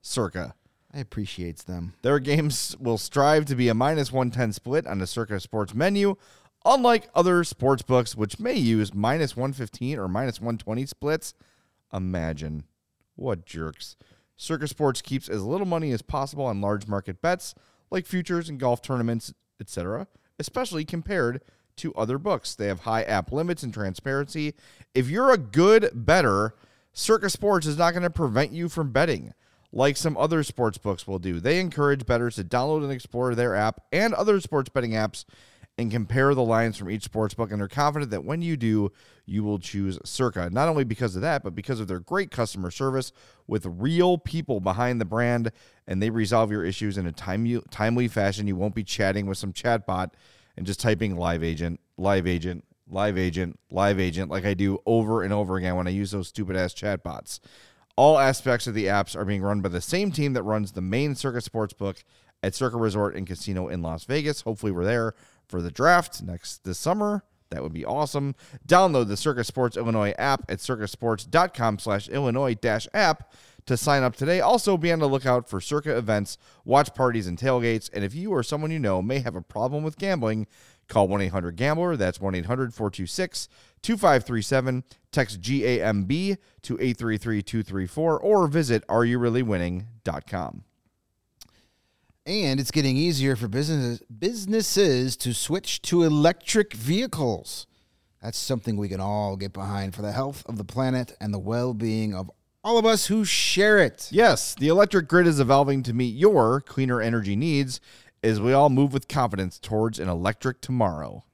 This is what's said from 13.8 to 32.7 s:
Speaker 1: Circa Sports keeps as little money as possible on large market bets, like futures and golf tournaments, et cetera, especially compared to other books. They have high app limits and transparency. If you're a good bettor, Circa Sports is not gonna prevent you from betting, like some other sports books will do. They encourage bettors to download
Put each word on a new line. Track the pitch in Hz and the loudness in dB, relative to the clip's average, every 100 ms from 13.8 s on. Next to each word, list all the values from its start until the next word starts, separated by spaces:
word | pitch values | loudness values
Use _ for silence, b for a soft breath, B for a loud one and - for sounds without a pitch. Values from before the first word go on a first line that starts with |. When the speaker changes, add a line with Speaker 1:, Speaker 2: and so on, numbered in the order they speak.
| - - b b b _ | -18 -20 b b b _
Speaker 1:
Circa | - 165 147 | -8 -6 -6
Sports | - 147 123 | 0 0 0
keeps | - 131 - | -4 -8 -4
as | 107 | -6
little | 98 175 190 | -4 -4 -2
money | 165 156 | -2 -2
as | 117 | -4
possible | - 147 139 147 | -4 -6 -6 -4
on | 131 101 | -4 -2
large | 101 104 107 | -2 -2 -2
market | 101 95 92 | -6 -6 -4
bets, | 165 180 - - b b b | -2 -2 -6 -18 b b b
like | 190 175 | -6 -4
futures | 185 170 170 165 | -6 -2 -4 -4
and | 143 | -4
golf | 127 120 | 0 -2
tournaments, | - 127 117 113 - - _ _ | -2 -2 0 -2 -6 -18 _ _
et | 101 | -12
cetera, | - 90 113 202 _ _ _ | -8 -6 -6 -8 _ _ _
especially | - - 254 165 | -6 -4 -4 -4
compared | 156 170 160 196 120 127 b b b - | -6 -6 -4 0 0 -2 b b b -10
to | - | -8
other | - 110 135 | -4 -2 -2
books. | 185 175 - | -2 -2 -4
They | - 101 | -6 -4
have | 92 | -4
high | 113 113 | -2 -2
app | 110 101 82 | 0 -2 -2
limits | 127 175 170 | -4 -4 -4
and | 131 | -6
transparency. | 107 98 92 135 139 143 160 151 143 b b b | -6 -6 -6 -4 -4 -4 -6 -6 -8 b b b
If | 131 127 | -2 0
you're | 180 262 | 2 4
a | 226 | 4
good | 117 107 185 220 208 | 4 4 8 8 6
bettor, | 120 113 175 135 98 110 - b b b | -2 2 4 6 4 0 -4 b b b
Circa | - - 220 196 | -8 2 2 2
Sports | - 202 196 156 | 0 2 2 0
is | 147 | 2
not | 170 | 2
gonna | 170 175 | 2 -2
prevent | 165 156 113 139 | 0 0 2 0
you | 156 170 | -2 -6
from | 170 147 | -4 0
betting, | 120 165 110 55 - _ _ _ | 2 2 0 -6 -16 _ _ _
like | - 139 139 | 2 2 2
some | 165 131 | -2 0
other | 151 165 | 2 2
sports | 143 - 117 - | -2 0 -2 -2
books | 104 92 - | -4 -4 -4
will | 95 | -6
do. | 90 85 | -4 -2
They | 95 170 | 0 0
encourage | 185 147 143 143 120 | 0 0 0 0 0
bettors | 120 120 110 | 0 0 -4
to | |
download | 90 123 135 | -2 -2 0